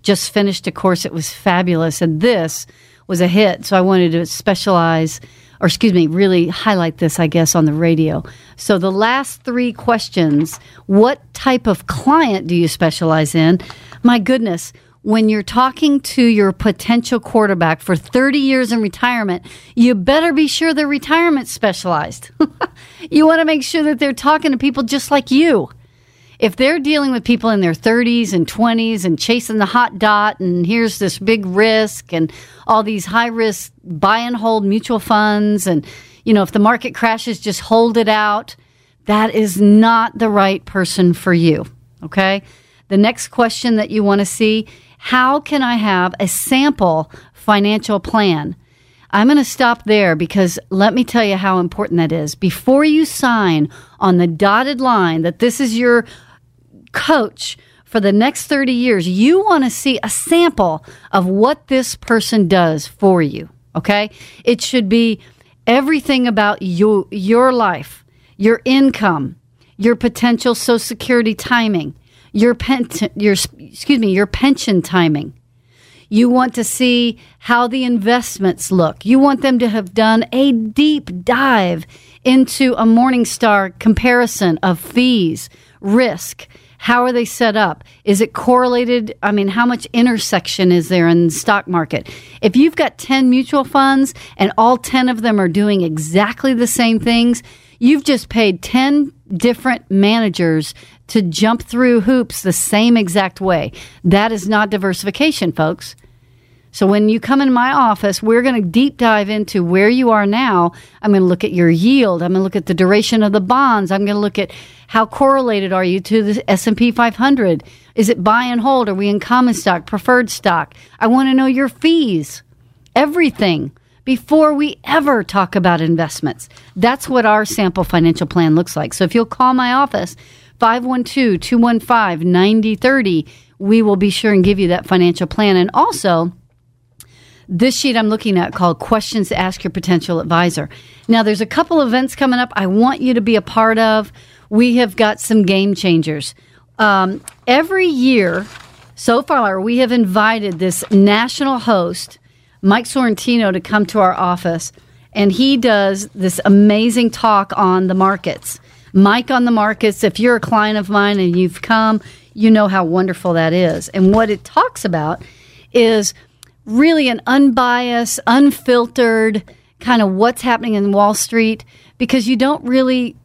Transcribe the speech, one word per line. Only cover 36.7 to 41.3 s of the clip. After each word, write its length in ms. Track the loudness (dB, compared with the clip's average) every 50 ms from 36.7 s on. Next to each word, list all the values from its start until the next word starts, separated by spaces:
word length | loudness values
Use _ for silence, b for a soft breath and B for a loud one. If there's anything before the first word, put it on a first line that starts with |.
| 2 0 -4 -10 -6
crashes, 460 | -2 -2 -2 -2 -2 -6 -10 -10 -8
just 180 | -6 -8 -8 -8
hold 380 | -2 0 2 2 2 2 2
it 100 | 0 0
out, 480 | 2 0 0 0 0 -2 -2 -6 -10 -20 _ _ _ _ _ _ _ _ _ _
that 300 | -2 0 0 0 0 0
is 240 | -2 -2 -2 0 2
not 580 | 4 6 6 6 6 4 4 2 0 -2 -2
the 120 | -2 -2 0
right 340 | 2 2 2 2 0 -4 -8
person 500 | -6 -4 -4 -4 -2 0 2 2 2 2
for 200 | 0 0 0